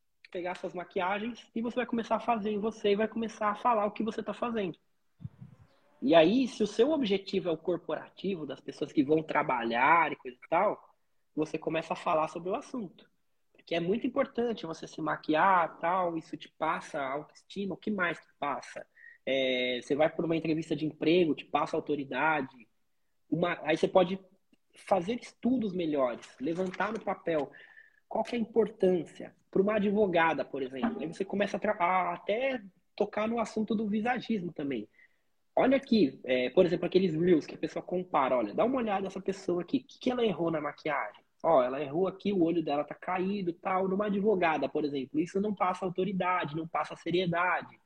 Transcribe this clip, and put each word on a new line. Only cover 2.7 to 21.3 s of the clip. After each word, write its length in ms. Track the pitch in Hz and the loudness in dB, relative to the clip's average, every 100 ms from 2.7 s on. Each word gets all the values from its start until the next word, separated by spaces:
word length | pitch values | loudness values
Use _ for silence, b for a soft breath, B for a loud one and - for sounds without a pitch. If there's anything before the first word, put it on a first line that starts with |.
| 220 208 | 0 2
e 40 | 202 | 2
vai 120 | 220 | 2
começar 420 | 226 226 - 208 | -2 -6 -2 -2
a 60 | 208 | 0
falar 300 | 247 226 208 | 2 2 0
o 60 | |
que 120 | - | -2
você 180 | 220 220 | -4 -4
tá 120 | 214 | -8
fazendo. 440 | 196 240 226 190 147 _ _ _ _ - - - - - _ _ _ | -6 -4 -2 -4 -6 _ _ _ _ -16 -16 -20 -20 -20 _ _ _
E 120 | 123 165 | 4 6
aí, 320 | 160 240 240 | 8 6 2
se 160 | - | 0
o 40 | 208 | -2
seu 240 | - 262 | 2 2
objetivo 580 | 311 220 196 - 196 170 | 2 0 -2 -2 -4 -2
é 20 | |
o 60 | 160 | -2
corporativo, 880 | - 170 - 156 - - 185 180 143 | -2 -4 -4 -8 -8 -8 -6 -6 -8
das 160 | - | -10
pessoas 320 | - - 147 | -14 -10 -2
que 100 | - | 2
vão 180 | 135 156 | 4 2
trabalhar 880 | 151 - 143 123 117 117 139 170 151 | 2 0 2 0 0 4 6 6 4
e 40 | 139 | -2
coisa 220 | 127 123 | -12 -16
e 100 | - | -2
tal, 300 | 165 202 156 - _ _ _ _ - | 2 2 0 -8 _ _ _ _ -4
você 220 | 156 156 | -4 -4
começa 360 | - 160 - | -4 -4 -4
a 40 | - | -4
falar 300 | - 160 156 | 0 0 0
sobre 200 | 175 175 | -4 -6
o 60 | 226 | -6
assunto. 540 | - 262 190 - - _ _ _ _ | -6 -10 -10 -14 -20 _ _ _ _
Porque 220 | _ - 170 | _ -6 -2
é 40 | |
muito 280 | 170 226 262 | 0 -2 -2
importante 580 | 269 262 - 240 214 165 | -2 -2 -2 -2 -4 -8
você 220 | 160 160 | -10 -12
se 140 | - | -6
maquiar, 760 | 156 151 - 151 190 185 160 - | -4 -4 0 4 6 4 2 -2
tal, 380 | - 185 180 165 | -2 0 0 -4
isso 200 | - 151 | -8 -12
te 100 | - - | -14 -4
passa 440 | 160 180 - 151 | -2 -2 -6 -6
autoestima, 720 | 135 139 151 - - - 202 | -6 -6 -10 -18 -14 -8 -8
o 40 | 165 | -6
que 140 | - | -6
mais 280 | 202 175 160 | -2 -2 -2
que 140 | - _ | -10 _
passa? 460 | 143 123 - - - B B B - | -4 -4 -8 -14 -16 B B B -2
É, 540 | 135 131 127 127 123 | 0 2 0 0 -2
você 120 | - 143 | -2 2
vai 140 | 156 | 2
pra 160 | - 165 | 2 0
uma 100 | 160 | 0
entrevista 400 | 160 160 160 151 | 0 -2 -2 -4
de 100 | 156 | -4
emprego, 500 | - 151 175 165 | 0 4 4 4